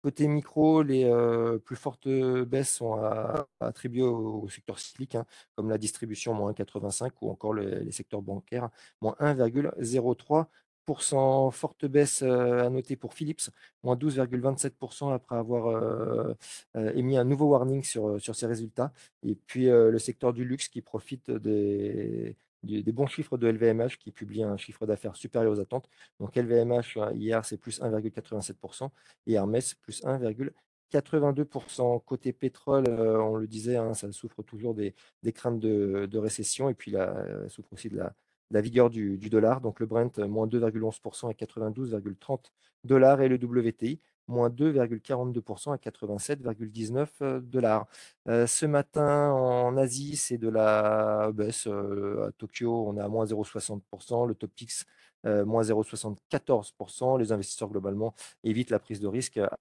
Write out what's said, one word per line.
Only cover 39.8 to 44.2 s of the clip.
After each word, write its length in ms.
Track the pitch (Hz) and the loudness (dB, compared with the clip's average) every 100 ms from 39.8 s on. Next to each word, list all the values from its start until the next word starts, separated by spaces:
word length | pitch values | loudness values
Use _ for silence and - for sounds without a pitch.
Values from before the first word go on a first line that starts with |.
Brent, 320 | 113 110 120 107 | -2 0 0 -2
euh, 100 | 101 | -2
moins 200 | 107 110 | -2 0
deux 100 | 120 | 0
virgule 280 | 113 110 | 0 -2
onze 120 | 110 - | -4 -6
pour 180 | 107 | -14
cent 120 | - 120 | -8 -8
à 80 | |
quatre-vingt-douze 560 | 107 110 - 110 107 127 | -8 -10 -6 -6 -6 -6
virgule 240 | 110 101 | -6 -6
trente 360 | 95 - 135 _ _ _ _ | -10 -6 -8 _ _ _ _
dollars, 380 | 123 135 131 139 | 4 8 10 8
et 60 | 135 | 4
le 100 | 127 | 2
W 360 | 120 123 113 | 2 0 0
T 140 | - 113 | -2 -6
I, 120 | 160 _ _ | -6 _ _